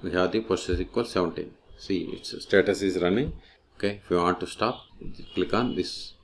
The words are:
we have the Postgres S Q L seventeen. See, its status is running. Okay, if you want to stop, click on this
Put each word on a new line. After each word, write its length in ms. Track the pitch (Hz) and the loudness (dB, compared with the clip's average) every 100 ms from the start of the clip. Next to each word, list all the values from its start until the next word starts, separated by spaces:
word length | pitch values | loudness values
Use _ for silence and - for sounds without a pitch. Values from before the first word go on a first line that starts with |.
we 100 | 85 | -2
have 200 | 87 90 | 0 2
the 80 | 110 | 0
Postgres 400 | 110 90 - 87 | 0 -2 0 -2
S 60 | 90 | -2
Q 120 | - | -2
L 20 | |
seventeen. 460 | 120 101 87 82 82 - _ - | -2 0 0 -2 -10 -12 _ -20
See, 280 | - 95 | -4 -2
its 380 | 80 - - - | -2 -8 -10 -12
status 360 | - 101 92 95 | 4 4 6 4
is 220 | 98 92 | 2 2
running. 320 | 87 101 151 - - _ _ _ | 2 2 0 -6 -16 _ _ _
Okay, 240 | 101 104 | -4 -4
if 80 | - | 0
you 60 | 87 | 2
want 240 | 87 90 | 2 2
to 60 | 90 | -4
stop, 380 | - 110 - - - - - - | -2 -2 -2 -12 -14 -12 -12 -8
click 180 | - 92 | -2 0
on 220 | 104 123 | 2 0
this 400 | - - - - - | 0 -4 -6 -14 -16